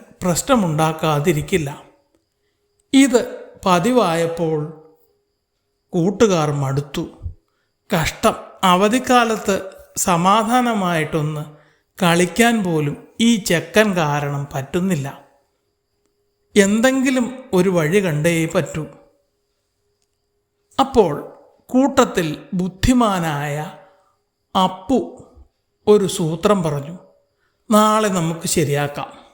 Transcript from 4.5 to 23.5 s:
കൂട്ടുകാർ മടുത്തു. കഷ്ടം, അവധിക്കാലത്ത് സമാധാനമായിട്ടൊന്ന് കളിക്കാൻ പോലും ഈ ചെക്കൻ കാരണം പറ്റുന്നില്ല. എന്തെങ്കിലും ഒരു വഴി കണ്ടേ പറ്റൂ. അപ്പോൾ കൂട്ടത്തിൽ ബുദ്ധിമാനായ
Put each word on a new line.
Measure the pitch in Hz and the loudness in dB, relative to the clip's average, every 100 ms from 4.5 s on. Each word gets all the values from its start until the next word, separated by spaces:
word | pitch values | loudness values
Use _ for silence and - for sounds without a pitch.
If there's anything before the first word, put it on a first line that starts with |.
| 156 151 160 - _ _ _ _ _ _ _ _ _ _ | -2 -6 -12 -20 _ _ _ _ _ _ _ _ _ _
കൂട്ടുകാർ | 185 170 196 226 175 147 | -2 -2 2 2 2 0
മടുത്തു. | 143 139 135 143 - 160 - - - _ _ _ _ - | -2 -2 -4 -6 -8 -10 -12 -16 -16 _ _ _ _ -4
കഷ്ടം, | 175 156 - 220 - - - | -2 -2 -2 -2 -2 -8 -2
അവധിക്കാലത്ത് | 190 180 208 247 254 247 226 220 - 190 - - - - | 2 4 4 2 2 2 2 -2 -2 -4 -6 -16 -12 -6
സമാധാനമായിട്ടൊന്ന് | - 170 185 214 214 254 240 214 185 170 151 160 151 151 151 - _ _ _ - | 0 2 4 2 2 0 0 0 -2 -2 -2 -2 -4 -6 -10 -16 _ _ _ -2
കളിക്കാൻ | 180 170 180 - 233 226 | 2 2 2 2 2 2
പോലും | 185 160 147 135 - - | 0 -2 -2 -6 -10 -2
ഈ | 226 226 | 2 2
ചെക്കൻ | - 170 160 208 214 175 | 0 -2 0 2 2 2
കാരണം | 151 143 143 143 139 | 0 -2 -4 -6 -6
പറ്റുന്നില്ല. | 143 135 180 190 165 135 - - _ _ _ _ _ _ _ _ _ _ _ _ 208 | -8 -6 -4 -2 -2 -4 -12 -20 _ _ _ _ _ _ _ _ _ _ _ _ 2
എന്തെങ്കിലും | 196 214 254 269 262 254 226 - - | 2 2 2 2 0 0 -2 -8 -2
ഒരു | 185 180 | 0 2
വഴി | 175 151 202 | 0 2 0
കണ്ടേ | 185 147 160 170 160 | 0 0 0 0 0
പറ്റൂ. | - 143 160 151 - _ _ _ _ _ _ _ _ _ _ _ _ _ _ _ _ _ - | -2 -4 -6 -10 -14 _ _ _ _ _ _ _ _ _ _ _ _ _ _ _ _ _ -2
അപ്പോൾ | 262 247 185 143 - - - _ - | 2 2 2 0 -8 -18 -20 _ -2
കൂട്ടത്തിൽ | 247 277 269 240 - 165 151 - | 0 2 2 0 0 -4 -6 -8
ബുദ്ധിമാനായ | 185 185 - - 254 226 185 165 143 147 | -6 -6 0 2 4 2 0 -2 -4 -6